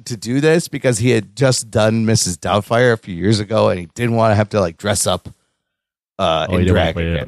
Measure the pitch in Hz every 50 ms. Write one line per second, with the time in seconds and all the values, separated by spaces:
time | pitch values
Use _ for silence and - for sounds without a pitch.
0 | 117 - 120 104 - 117 123 139 143 156 160 175 - - - 135 - 131 117 98
1 | 110 127 131 - 98 92 101 - 135 131 123 - - 113 98 113 107 110 110 113
2 | 110 110 113 - - 90 87 - - 90 92 107 98 - 117 117 127 123 113 110
3 | - - 90 85 87 101 113 101 107 95 110 107 107 107 95 113 87 82 - -
4 | 120 120 117 113 113 113 104 101 107 98 - 104 95 85 82 - - 104 101 92
5 | - 98 92 85 - - - _ _ _ _ _ _ _ _ _ _ _ _ _
6 | _ _ _ - 98 85 80 80 80 - 90 90 90 92 92 87 82 82 80 85
7 | 82 82 85 82 -